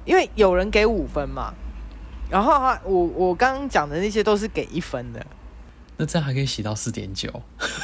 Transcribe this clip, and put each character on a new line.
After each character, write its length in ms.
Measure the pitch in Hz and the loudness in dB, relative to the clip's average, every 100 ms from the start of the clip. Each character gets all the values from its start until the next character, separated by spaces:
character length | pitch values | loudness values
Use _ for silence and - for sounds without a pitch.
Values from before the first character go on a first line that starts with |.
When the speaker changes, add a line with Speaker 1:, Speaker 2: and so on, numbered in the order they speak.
Speaker 1:
因 100 | - | 4
为 160 | 359 285 | 4 4
有 200 | - 415 | 4 6
人 160 | 180 202 | 6 4
给 160 | 214 220 | 4 4
五 200 | 214 131 | 2 -2
分 220 | 151 139 | -4 -4
嘛。 240 | 135 110 - - - - - - - - | -4 -8 -8 -12 -12 -14 -14 -16 -10 -2
然 120 | 185 | 2
后 100 | 233 | 4
他， 280 | 294 262 214 | 4 4 0
我， 200 | 180 185 | 0 2
我 300 | 170 139 180 | 2 2 0
刚 220 | 175 254 269 | 4 2 2
刚 120 | 277 | 0
讲 200 | 190 147 | 0 0
的 100 | 151 | -2
那 100 | 208 | -2
些 140 | 208 | 0
都 140 | 208 208 | 2 2
是 100 | 208 | 0
给 160 | 165 127 | -4 -4
一 140 | 160 | -4
分 320 | - 127 123 | -6 -6 -8
的。 140 | 117 - - - - - - - - | -12 -14 -16 -20 -20 -20 -20 -16 -6
Speaker 2:
那 100 | 156 | -2
这 120 | 170 | -2
样 60 | |
还 80 | 139 | 0
可 60 | 131 | 0
以 80 | 135 | -2
洗 160 | - | -2
到 120 | 104 | -4
四 180 | 107 117 | -4 -4
点 200 | - 98 | -4 -6
九？ 160 | 95 - - - - - - | -6 -8 -8 -14 -8 -8 -6